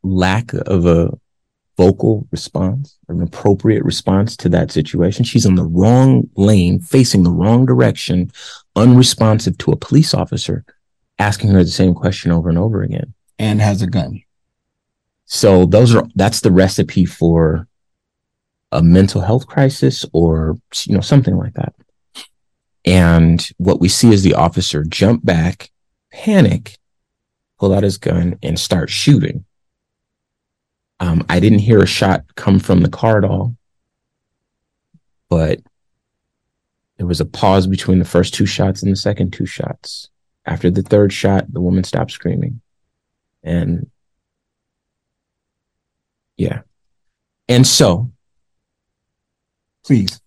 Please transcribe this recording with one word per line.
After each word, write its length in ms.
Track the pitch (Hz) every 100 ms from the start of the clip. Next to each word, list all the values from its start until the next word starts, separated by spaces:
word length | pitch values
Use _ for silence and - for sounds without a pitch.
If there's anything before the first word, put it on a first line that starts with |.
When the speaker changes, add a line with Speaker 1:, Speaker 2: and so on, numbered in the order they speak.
Speaker 1:
lack 500 | 95 92 92 98 117
of 320 | - - 95 87
a 240 | 85 87 - _ _ _ _ _ -
vocal 500 | 90 95 113 107 -
response, 680 | - - - 92 123 139 _ _
an 120 | 85
appropriate 600 | 87 - 104 98 117 107
response 540 | - - - 95 113 -
to 120 | 87
that 220 | 87 78
situation, 540 | - 73 90 87 - 120
she's 200 | 120 104
in 80 | 92
the 80 | 82
wrong 640 | 85 101 123 131 127 117 -
lane, 440 | 98 107 90 92
facing 440 | - 135 123 -
the 80 | 87
wrong 340 | 85 95 120 131
direction, 680 | 123 120 135 - 90 90 - - - _ -
unresponsive 840 | 117 123 127 - 110 110 - -
to 140 | -
a 40 | -
police 360 | - 135 160
officer 500 | - 90 117 - 85 - _ _ _ _ _
asking 320 | 104 101 107
her 140 | 95
the 60 | 85
same 240 | - 92
question 360 | 85 90 92 90
over 180 | 85 85
and 80 | 82
over 240 | 107 104
again. 300 | 98 - - - _ _
Speaker 2:
And 220 | 107 104
has 200 | 104 98
a 60 | 92
gun. 340 | 90 82 101 _ _ _ _ _ _ _ _ _ _ _
Speaker 1:
So 400 | - 104 92 90
those 300 | 104 120 113
are, 100 | - -
that's 260 | 98 -
the 100 | 113
recipe 540 | 90 95 - 98 - 87
for 600 | - 85 82 80 82 - _ _ _ _ _ _ _ _ _ _
a 100 | -
mental 380 | 85 90 95 -
health 260 | 92 120 -
crisis 580 | - 135 143 135 - -
or, 440 | 80 85 80 78 78 _ -
you 100 | -
know, 80 | 98
something 340 | - 143 120 92
like 160 | 95
that. 200 | - - _ _ _ _ - - _ _ _ _ _ -
And 600 | 90 85 85 82 82 - _
what 220 | 92 71
we 80 | 87
see 220 | - 120
is 100 | 104
the 120 | 92 -
officer 480 | 82 87 - 73
jump 420 | 80 - 95 117 98
back, 440 | 87 82 - - _ _ _ _
panic, 680 | - - 202 117 - 113 _ _ _ _ _ _ _ _ _
pull 140 | 98
out 100 | 98
his 140 | 98 -
gun, 400 | - 85 87 -
and 160 | 69 82
start 300 | - - -
shooting. 540 | - - 131 78 - - _ _ _ _ _ _ _ _ _ _ _ _ _ _ _
Um, 260 | 90 82 -
I 100 | 87
didn't 200 | 101 107
hear 200 | 104 110
a 80 | 92
shot 360 | - 101 90 - -
come 240 | - 95
from 220 | - 92
the 80 | 87
car 280 | - 113 107
at 60 | 95
all, 300 | 95 107 120 _ _ _ _ _ _ _ _ _ _ _ _ _ _ _ _ _
but 300 | 85 80 - _ _ _ _ _ _ _ _ _ _ _ _ _ _
there 100 | 90
was 120 | 80
a 40 | 78
pause 420 | - 104 98 92
between 320 | 95 - 92
the 60 | 87
first 280 | 85 -
two 120 | - -
shots 360 | - 95 95
and 80 | 101
the 40 | 98
second 340 | 101 104 95
two 140 | - -
shots. 640 | - - - - - - _ _ _ -
After 240 | - 90
the 140 | 95
third 280 | 90 104 101
shot, 400 | - 98 95 -
the 80 | -
woman 240 | 90 92
stopped 280 | 92 - -
screaming. 500 | - - 90 - 113 _ _ _ _ _ _ _ _
And 460 | 78 85 87 85 - _ _ _ _ _ _ _ _ _ _ _ _ _ _ _ _ _ _ _ _ _ _ _ _ -
yeah. 240 | - - _ _ _ _ _ _ _ _ -
And 160 | 123 127
so. 460 | - 127 90 120 _ _ _ _ _ _ _ _ _ _ _ _ _ _ _ _ _
Speaker 2:
Please. 360 | - 131 95 -